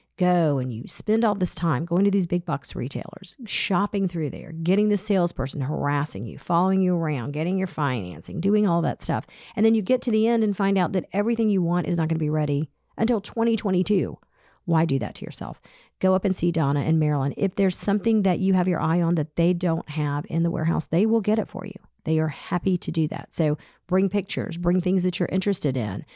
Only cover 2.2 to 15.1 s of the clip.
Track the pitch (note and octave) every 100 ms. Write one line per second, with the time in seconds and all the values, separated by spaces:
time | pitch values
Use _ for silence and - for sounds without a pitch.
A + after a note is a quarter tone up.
2.2 | F3 F3+ E3+ C#3 - - B2+ - - -
3.2 | - - A#3 - - F#3 G3+ G3+ F#3+ E3+
4.2 | D3+ - - D#3+ E3 G3 G#3+ G#3 - G3
5.2 | F3 - C3 D3 C3+ D3+ C#3+ C#3+ D3 F#2+
6.2 | A2 C3+ - E3+ F#3 F#3+ F#3 F3 D#3+ C#3+
7.2 | A#2 C#3+ E3 F#3+ F#3 - C#3+ B2+ F2+ D#2+
8.2 | E2+ F2 F#3+ G#3 G#3 E3+ D#3 - - A#2+
9.2 | - - - - A3 A3+ F#3 B3+ B3 A3
10.2 | A3 A#3 G#3+ G3 G3 G3 F3 F#3 - G3
11.2 | G#3 A3+ A3 G3 E3+ F3 - E3+ D#3+ D#3+
12.2 | D3+ D#3 D3 C#3+ D3+ _ _ - A3+ A3+
13.2 | - - A#3 A3+ G3 F#3 F#3+ G3+ F#2+ -
14.2 | _ _ _ _ - E3 D#3+ C3+ G#2+